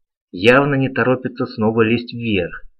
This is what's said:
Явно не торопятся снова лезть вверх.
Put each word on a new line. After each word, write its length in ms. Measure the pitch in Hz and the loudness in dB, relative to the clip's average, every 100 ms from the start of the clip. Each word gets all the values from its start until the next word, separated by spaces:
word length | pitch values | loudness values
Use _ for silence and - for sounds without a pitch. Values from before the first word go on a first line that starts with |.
| _ _ _ | _ _ _
Явно 440 | 90 107 131 143 | -2 4 4 4
не 160 | 135 135 | 0 0
торопятся 560 | 135 117 127 127 - 127 | 0 0 0 -2 -6 -8
снова 340 | - 110 113 | -2 0 2
лезть 300 | 110 117 - | 2 0 -4
вверх. 540 | 120 117 95 82 - - | -8 -2 -2 -2 -8 -18